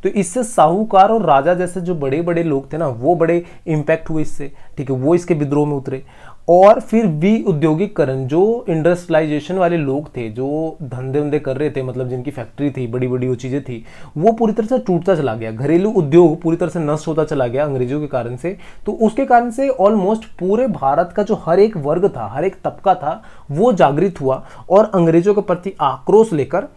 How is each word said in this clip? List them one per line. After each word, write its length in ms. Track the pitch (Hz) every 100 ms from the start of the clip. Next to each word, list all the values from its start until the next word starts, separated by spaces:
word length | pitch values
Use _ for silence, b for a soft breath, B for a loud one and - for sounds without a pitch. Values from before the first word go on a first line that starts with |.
तो 60 | 190
इससे 360 | 208 180 254
साहूकार 640 | 240 - 156 180 220 190 196
और 140 | 226
राजा 320 | 175 139 143
जैसे 260 | 180 180 185
जो 140 | 175
बड़े 280 | 170 135 143
बड़े 200 | 170 170
लोग 300 | 170 135 135
थे 60 | 151
ना, 100 | 160
वो 260 | 117 135
बड़े 300 | 170 165 170 170 B -
इम्पैक्ट 440 | 151 143 160 -
हुए 120 | -
इससे, 300 | - - 139 b b -
ठीक 140 | 135
है, 60 | 131
वो 180 | 135
इसके 200 | 175 175
विद्रोह 340 | 165 147 143 147
में 80 | 143
उतरे। 280 | 131 131 - B B B -
और 320 | 175 196 240
फिर 260 | - 220 220
भी 360 | 151 180 226
औद्योगिकरण, 840 | 226 156 160 156 208 - 143 131 131
जो 380 | 151 202 233 226
इंडस्ट्रियलाइजेशन 840 | 160 156 175 - 160 156 147 143
वाले 220 | 185 175 170
लोग 400 | 139 135 151 127
थे, 140 | 113
जो 460 | 107 135 151 160 156
धंधे 380 | 139 123 131 139
वंधे 180 | 147 147
कर 180 | 135 131
रहे 140 | 151
थे, 120 | 135
मतलब 260 | 127 120 127
जिनकी 220 | 127 123
फैक्ट्री 400 | 139 113 - 143
थी, 160 | 135 123
बड़ी 220 | 123 127
बड़ी 200 | 127 127
वो 60 |
चीज़ें 300 | 123 127 135
थी, 200 | 139 120 113 B B 147
वो 160 | 190
पूरी 200 | 226 226
तरह 140 | 220 220
से 120 | 254
टूटता 360 | 254 170 -
चला 200 | 175 135
गया, 160 | 117 110
घरेलू 400 | 110 139 165 202
उद्योग 520 | 202 147 165 175 165
पूरी 140 | 165 165
तरह 120 | 175
से 100 | 175
नष्ट 300 | 151 151 160
होता 160 | 156
चला 220 | 151 147 123
गया 180 | 127
अंग्रेजों 360 | 151 135 123 147
के 60 | 151
कारण 300 | 131 117 123
से। 220 | 165 202 B B -
तो 60 |
उसके 320 | 220 220 220
कारण 260 | 269 240 240
से 200 | 226 269 262
almost 440 | 190 220 190 220
पूरे 420 | - - 180 214 254
भारत 460 | 156 135 147 175 -
का 60 |
जो 120 | 202
हर 260 | 196 - 175
एक 160 | 214 214
वर्ग 320 | 139 165 190 127
था, 100 | 107
हर 180 | 135
एक 120 | 180 190
तबका 300 | - - 196
था, 280 | 180 165 185 b b b
वो 220 | 143 233
जागृत 480 | 185 156 143 190 175
हुआ 240 | 135 131 B B B
और 200 | 185 220
अंग्रेजों 400 | 196 165 165 185
के 60 | 202
प्रति 340 | 202 175 196 190
आक्रोश 520 | 143 131 - 196 220
लेकर 320 | 156 127 175 277